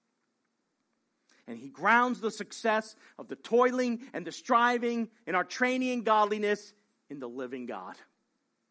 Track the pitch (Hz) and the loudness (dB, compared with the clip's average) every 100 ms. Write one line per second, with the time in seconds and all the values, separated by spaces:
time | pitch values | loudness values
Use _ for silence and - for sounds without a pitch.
0 | _ _ _ _ _ _ _ _ _ _ | _ _ _ _ _ _ _ _ _ _
1 | _ _ _ _ - 117 135 135 185 233 | _ _ _ _ -16 -14 -14 -4 4 4
2 | 247 202 214 - 202 - 226 214 214 - | 4 0 -4 -6 -10 -4 0 0 -2 -12
3 | - - 123 135 - 233 247 254 247 233 | -20 -18 -14 -12 0 4 4 4 -2 -2
4 | - - 170 - - 240 240 247 240 233 | -8 -10 -10 -8 2 4 4 2 0 -2
5 | 226 _ - 185 180 - 247 254 254 247 | -4 _ -2 -2 -2 0 0 0 0 0
6 | 226 214 208 214 208 208 - _ _ _ | 2 4 4 2 0 -2 -4 _ _ _
7 | - 143 123 123 127 131 120 104 92 - | -16 -12 -10 -8 -8 -8 -10 -10 -12 -16
8 | - _ _ _ _ _ _ | -20 _ _ _ _ _ _